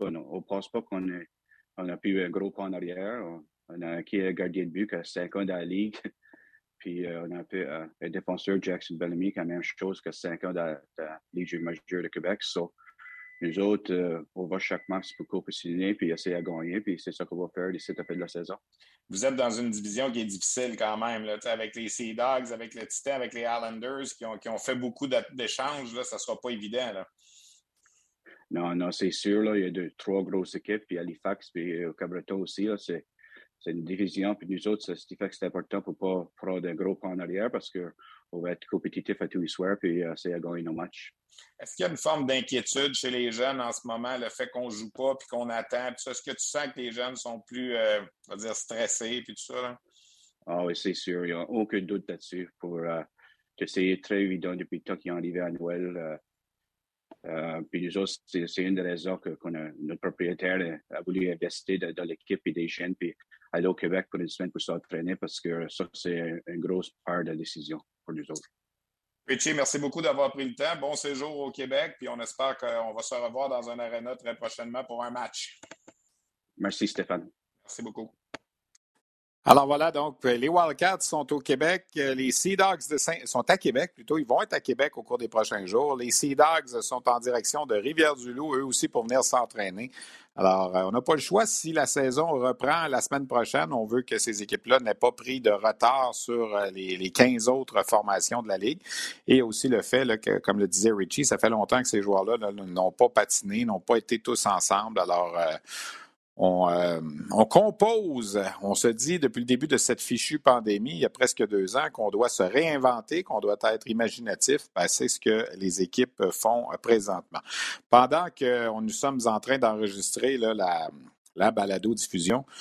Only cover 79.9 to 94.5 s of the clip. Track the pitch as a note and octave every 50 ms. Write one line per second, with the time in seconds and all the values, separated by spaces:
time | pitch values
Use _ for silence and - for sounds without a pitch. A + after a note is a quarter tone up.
79.9 | D#3 D3 D3 D3+ C3+ - - B2+ B2 A#2+ B2+ D3+ D#3 F3 E3+ D#3 C#3+ - F3 F#3
80.9 | F#3+ F3 - - - D3+ C#3 - D3+ C#3+ C3 - C#3 C3 D3+ E3 F#3 F3+ - _
81.9 | _ D#3 C#3 C3+ C3 C3 C3 B2+ A#2+ - - F3+ G3 F#3 F#3+ G3 F#3 D#3 - -
82.9 | D3+ C3+ - - E3 E3+ B2+ - - B2+ A#2 - F#3 F#3+ - D3 A2+ C3 F3 F3+
83.9 | - - A#2 - D3+ D#3+ D3 A2+ B2 E3 G#3+ - - C#3+ - - - A#2 C#3 D3+
84.9 | - B2 A2 - B2 B2 A#2+ - - A2+ G#2+ - A#2 G#2 F#2+ F2+ G2+ A#2+ C#3+ D3
85.9 | C3+ B2+ B2 A#2+ A2 - - C#3+ C#3 C#3 D3+ D#3 E3 D#3+ C#3+ B2+ A#2+ A#2 G#2+ -
86.9 | C#3 B2 B2 C3 B2 A#2+ A#2 B2+ B2 A#2 G#2+ - - D3 D3+ C3 A2 G#2 G2+ C#3
87.9 | D#3+ D#3+ D#3+ D3+ D3 B2+ A#2+ B2 A#2+ C3 D3+ D#3 C3+ C3 C#3 C3+ A#2 - - D3+
88.9 | - B2+ A2+ A2+ B2 C3 A#2+ - - B2+ A#2+ - - A2 G2+ F#2+ F#2 G2 A#2+ C3
89.9 | - - - - - - - _ _ - F#2+ F#2+ F#2 F#2+ F#2+ F2+ F#2 F#2 F#2 F#2+
90.9 | A2 B2 B2+ - D#3+ C#3+ B2+ - F3 G#3 A3+ G#3+ - - - D#3+ D#3+ D#3 C#3 B2+
91.9 | - C#3+ C3+ C3 B2 C#3+ D#3+ E3+ D3+ B2+ B2 B2+ B2 - - C3+ D#3 E3+ E3 D3+
92.9 | C3 A#2+ - - C#3 C#3 C#3 B2+ B2 A#2+ A2+ - - A#2+ - D#3 C#3+ A#2+ A2 G#2+
93.9 | A#2 B2+ B2 - A2+ G#2 - A#2 G#2+ G2+ G#2 G2+